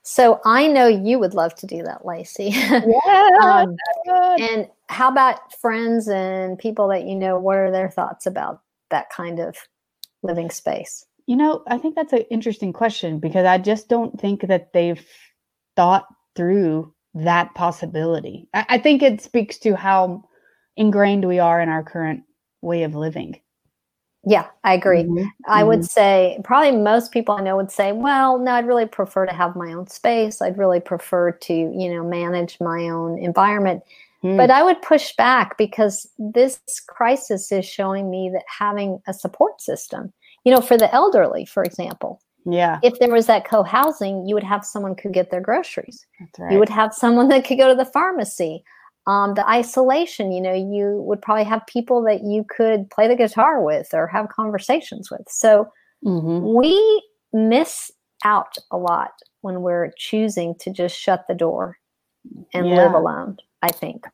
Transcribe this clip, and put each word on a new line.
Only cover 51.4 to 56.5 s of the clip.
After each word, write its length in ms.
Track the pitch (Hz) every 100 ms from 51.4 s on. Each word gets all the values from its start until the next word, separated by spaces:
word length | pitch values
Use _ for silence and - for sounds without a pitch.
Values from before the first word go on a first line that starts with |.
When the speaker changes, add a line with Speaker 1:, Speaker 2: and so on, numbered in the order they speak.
| 214
Speaker 1:
have 200 | 220 220
people 380 | 240 233 247
that 180 | 226 202
you 220 | 208 214 214
could 420 | - 226 220 196
play 160 | - 220
the 80 | 247
guitar 480 | 220 226 254 294
with 280 | 151 151 151
or 120 | 160 160
have 200 | 175 214
conversations 800 | - 214 202 - 320 - - 196
with. 180 | - -
So 420 | - 226 208 220 _ _ _ 220
Speaker 2:
Mm-hmm. 400 | 175 160 170 208